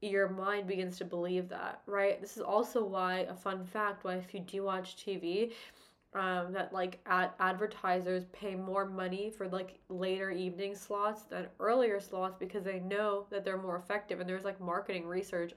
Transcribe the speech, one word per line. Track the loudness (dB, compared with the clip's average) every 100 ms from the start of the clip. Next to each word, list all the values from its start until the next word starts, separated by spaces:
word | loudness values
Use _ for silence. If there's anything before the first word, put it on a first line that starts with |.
your | 2 4 4
mind | 2 0 2 2
begins | 0 0 -2
to |
believe | -4 0 2 0 0
that, | -4 -6 -6 -2
right? | 4 4 2
This | -2 -6
is |
also | 2 4 4 2
why, | 2 2 2 2 0
a |
fun | -2 -4 -4
fact, | -4 0 0 0
why | -2
if | -2 -4
you | -8
do | -6 -2
watch | 0 0 -4 -8
T | -6 -2
V, | 0 2 2 -2 -16 -20 -20 _ _
um, | -2 0 0 0
that, | -2 -2
like, | 0 -2 -2
ad-, | 2 4 4 4
advertisers | 2 4 -2 0 2 2 4 0 -2
pay | -6 -6
more | -4 0 0 0
money | 0 -2 -2 -4
for, | -4 -4
like, | -2 -4 -10 -8
later | -2 0 2 0
evening | 0 -2 -2 -4
slots | -4 -4 0 2 0
than | -6 -6 -6 0
earlier | 4 6 6 4
slots | -2 -2 -2 -2
because | -4 -2
they | -2 -2
know | 0 2 2 2 0
that | -4
they're | -2 -2
more | -2 -4
effective. | -2 -4 -2 -4
And | -2
there's, | -2
like, | -2 -4
marketing | -2 0 0 -2 -2
research | -2 0 -2 -2